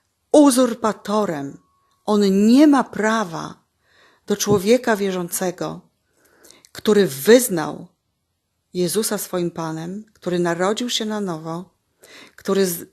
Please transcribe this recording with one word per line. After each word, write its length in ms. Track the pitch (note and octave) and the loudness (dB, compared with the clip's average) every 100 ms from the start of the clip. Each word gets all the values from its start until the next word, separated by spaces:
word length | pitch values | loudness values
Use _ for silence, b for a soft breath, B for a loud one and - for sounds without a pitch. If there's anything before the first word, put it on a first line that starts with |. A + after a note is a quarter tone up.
| _ _ - | _ _ 2
uzurpatorem. 1300 | D4+ C#4+ B3 B3 A3 A3 G3 - G#3+ G3 D3+ C#3 - _ _ _ _ - | 6 6 4 0 0 -6 -6 -4 -2 -2 -6 -10 -14 _ _ _ _ -2
On 400 | G#3 G3+ F#3+ G#3+ | 0 2 2 4
nie 200 | B3+ D4+ | 6 6
ma 180 | C4+ | 4
prawa 800 | - - G#3+ A3+ F3+ D#3 D3+ - _ _ b b b b - | 0 -4 -2 -2 -4 -10 -12 -16 _ _ b b b b -6
do 100 | G3+ | -4
człowieka 600 | G3+ G3+ G3 B3 A#3+ G3+ | 0 0 2 2 2 -2
wierzącego, 840 | G3 F#3 E3+ - F#3 F3 D#3+ E3+ _ _ _ b b b b b b | -2 -4 -6 -4 -6 -6 -10 -10 _ _ _ b b b b b b
który 340 | - - G#3 F3+ | -6 2 2 2
wyznał 800 | C3+ G#3 B3 A#3+ E3+ D3+ - E3+ _ _ _ _ _ _ _ _ | 0 6 6 6 -4 -6 -10 -16 _ _ _ _ _ _ _ _
Jezusa 440 | F3+ F3 G#3 A3 G3+ | -4 -2 -2 -2 -6
swoim 320 | - F3+ F3 | -6 -4 -4
Panem, 540 | E3 D#3+ D#3+ E3+ G3+ - | -6 -8 -8 -10 -14 -16
który 260 | _ F3+ F3 | _ -4 -2
narodził 520 | F3 E3+ F#3 A3 B3 | 0 0 -2 -2 -4
się 140 | - | -4
na 160 | G#3+ G#3+ | -4 -6
nowo, 540 | G3 D#3 D#3+ E3+ F#3 _ _ _ B B B - | -6 -8 -8 -10 -12 _ _ _ B B B -12
który 300 | - G3 F#3 | -4 0 0
z-, 200 | E3+ - | -4 -10